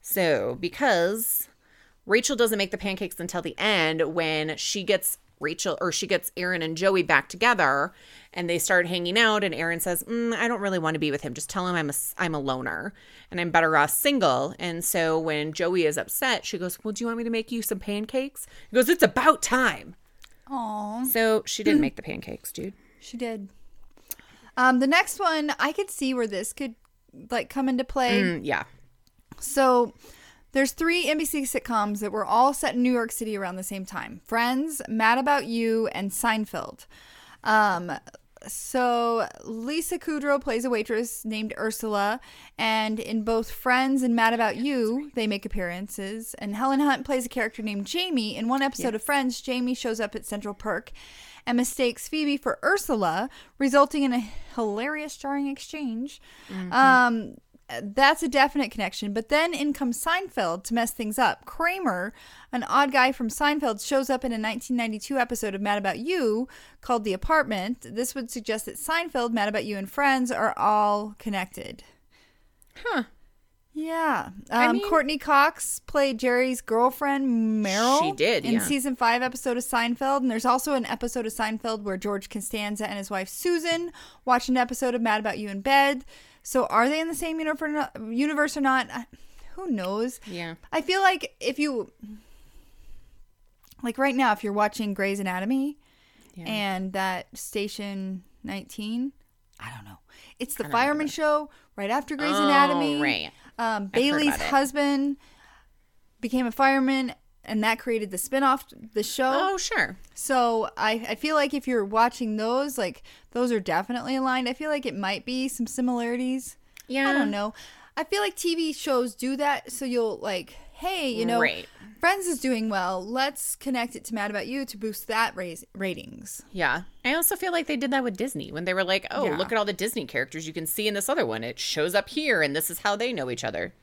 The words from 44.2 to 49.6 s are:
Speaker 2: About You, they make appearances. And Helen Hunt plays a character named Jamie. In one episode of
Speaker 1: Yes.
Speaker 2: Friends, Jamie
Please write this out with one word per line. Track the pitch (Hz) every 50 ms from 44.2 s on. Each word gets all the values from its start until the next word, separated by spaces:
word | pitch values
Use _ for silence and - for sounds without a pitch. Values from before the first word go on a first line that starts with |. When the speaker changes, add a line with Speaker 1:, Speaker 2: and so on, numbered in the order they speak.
| 226 226 233
Speaker 2:
About | 226 233 220 -
You, | - 240 285 285 254 233 214 233 269 294 294 -
they | 247 220
make | 220 202 196 -
appearances. | 208 - 208 185 175 175 180 196 208 - - 196 190 208 226 226 - -
And | - - 202 202
Helen | 208 247 269 269 269
Hunt | 294 294 269 - 262
plays | - 285 262 240
a | 240
character | - 254 220 220 - -
named | 214 220 208 202 202
Jamie. | 196 - 349 359 370 330 247 220 214 -
In | - 220
one | 226 254 269
episode | 277 269 262 - - 247 214
of | 214
Speaker 1:
Yes. | -
Speaker 2:
Friends, | - 285 277 269 254 240 -
Jamie | - - 247 247